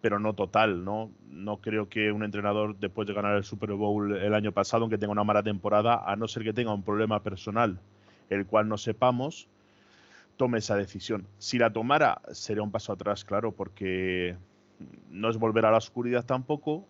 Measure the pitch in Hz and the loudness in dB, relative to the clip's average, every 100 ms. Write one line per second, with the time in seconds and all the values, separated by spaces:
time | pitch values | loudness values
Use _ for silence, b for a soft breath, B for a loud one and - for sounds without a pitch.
0 | 113 101 107 104 95 107 110 87 92 107 | 0 0 0 -2 0 4 4 2 -4 -6
1 | 110 - 53 76 101 101 107 107 98 113 | -8 -14 -20 -12 -8 -6 -4 -4 -2 0
2 | 107 104 107 101 104 104 107 98 101 104 | 0 0 -4 -2 0 0 -2 -4 -6 -4
3 | 101 104 104 104 101 101 107 101 107 104 | -4 -2 0 0 -2 -8 -6 -2 0 0
4 | 101 101 101 107 104 98 98 117 113 107 | -2 -2 2 2 2 0 0 0 0 -2
5 | 104 104 104 104 104 101 104 104 113 117 | 0 0 4 2 2 -2 2 2 4 2
6 | - 101 110 - 110 107 117 104 98 104 | 0 -4 -4 -4 -4 -2 -2 -2 -2 0
7 | 110 104 104 95 - 107 117 92 - b | 2 0 -2 -8 -4 0 0 0 -12 b
8 | b b b 98 95 107 107 107 - 110 | b b b -4 2 2 4 -2 -4 2
9 | 127 123 139 - - _ b b b b | 4 4 -4 -8 -20 _ b b b b
10 | b b b - 127 117 - 101 98 98 | b b b -2 0 2 0 0 0 -8
11 | - 107 95 - - 123 117 110 117 147 | -4 -4 -6 -12 -4 4 4 4 2 4
12 | 139 - - - - 107 104 104 - 95 | 4 2 -8 -14 -6 -4 -2 -4 -6 -6
13 | 101 101 - 101 110 98 98 - 95 92 | -2 -4 -2 -2 -2 -6 -10 -6 -4 -2
14 | 92 92 90 90 92 _ _ _ - - | 0 -2 -2 -6 -16 _ _ _ -20 -20
15 | - 90 110 110 113 110 110 110 - - | -18 -4 -2 0 2 4 6 6 2 -6
16 | 120 120 120 131 127 147 151 156 | -2 -2 0 -4 -2 -4 -4 -6